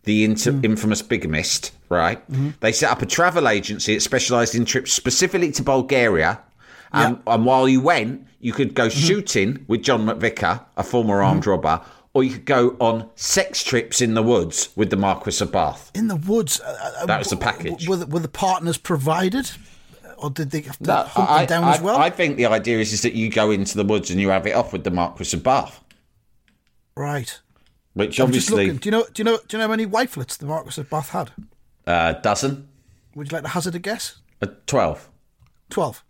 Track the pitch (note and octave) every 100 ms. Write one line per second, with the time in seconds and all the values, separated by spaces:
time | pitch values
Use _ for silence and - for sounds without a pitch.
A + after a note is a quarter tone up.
0 | - G#2+ G#2+ A2 B2 C#3 A#2 A2 G#2+ G#2
1 | - A2 E2+ D#2 - - - - _ F2
2 | E2 A2+ - C3+ C#3+ D3+ A2 A2 D3 A#2
3 | G#2 - F3 E3+ C3 G#2 G2 G#2 - G#2+
4 | - B2+ - B2 A#2 A#2 A#2 C3+ - -
5 | B2+ - F#3 F#3+ E3+ C#3 C3+ C3+ C3 C3+
6 | A#2 F2 E2 A2 - _ - - - -
7 | A#2+ A#2+ - A#2 A#2+ C3 C3 C3 C#3 E3
8 | A2 - - _ A#2+ A2 C3+ - A2+ C#3+
9 | E3 G3+ G3 A#2 G2 C#3 - A2+ - A#2+
10 | A2 A2 A2 - F#2 G2+ - - - B2
11 | A2 G2+ G2 D#2 G2+ F2+ D#2 E2 - -
12 | _ C3+ C3 C3 - C3 B2 B2 A#2 A2+
13 | A2 - - - - - - B2 - -
14 | A#2+ A2+ A2+ A#2 E2 - - - G#2 G2+
15 | G2 F#2 - - F#2 F#2+ D2+ - - G3
16 | A3 F3 F3 A3+ D#3+ - C3 B2 - -
17 | - G#2+ - G2 - - E3 E3+ E3+ F#3
18 | D#3 E3+ D#3+ - F#3+ F#3 E3 D#3+ - D#3+
19 | C3+ D#3+ F#3 B3 B3+ - - - - -
20 | - - D3 C3+ D3 D3+ D3 C#3 - -
21 | - - C#3 D3+ D3+ E3 D#3 D#3 F3+ B3+
22 | E3+ F3 E3 C#3+ A#2+ A2 A2 A2+ G#2+ A2
23 | A#2 A2 A2+ G#2+ G#2+ G2+ G2 G#2 G2+ G#2+
24 | - F2+ G2 F#2+ F2 - - F#2 G2 F2
25 | F2 - - E2+ B2+ C3 - - _ _
26 | _ _ _ _ _ _ _ _ _ -
27 | C#3+ D3 A#2 - _ _ _ _ _ F2+
28 | G#2 - C3 B2+ - G#3+ G3 C#3 G#3 A3
29 | A3+ - A3 A3+ - G#3+ A3 A3 A3 A3
30 | B3+ - B2 - C#3+ D#3 D#3 D3 C3+ D#3
31 | C#3+ F#3 C3+ - - _ _ _ - F2
32 | E2 D#2 G#2 G#2 C3+ C#3 - _ _ _
33 | _ D3 C#3+ D#3+ - F3+ F3 F3 F#3 A3
34 | - - _ _ G2+ - - C3+ F2 D2
35 | - _ _ _ _ _ _ - D3+ -